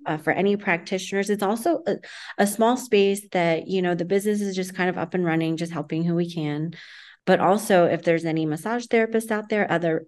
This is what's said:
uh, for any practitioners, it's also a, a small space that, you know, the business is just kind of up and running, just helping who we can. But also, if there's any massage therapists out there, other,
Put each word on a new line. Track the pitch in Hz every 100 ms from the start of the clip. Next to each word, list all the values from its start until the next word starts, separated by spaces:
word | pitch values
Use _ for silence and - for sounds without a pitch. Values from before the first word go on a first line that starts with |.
| -
uh, | 156
for | 156
any | - 196 202
practitioners, | 196 170 - 190 185 196 202
it's | 202
also | 196 226 339 277 -
a, | - - - - -
a | 208
small | 208 226 254
space | - 202 196 196 -
that, | 185 170 160 -
you | 185
know, | 180
the | 175
business | 175 196 208 208
is | 202 185
just | 185
kind | 185 180
of | -
up | 170
and | 185
running, | 175 160 160 165
just | 170
helping | 165 147 160
who | 170
we | 170 170
can. | 170 151 147 165 - - - - -
But | - 185
also, | 170 208 - 185
if | 165 160
there's | 175 165
any | 165 160 156
massage | 147 214 240 233
therapists | 233 226 226 226
out | 214 208
there, | 214 190
other, | 165 170 160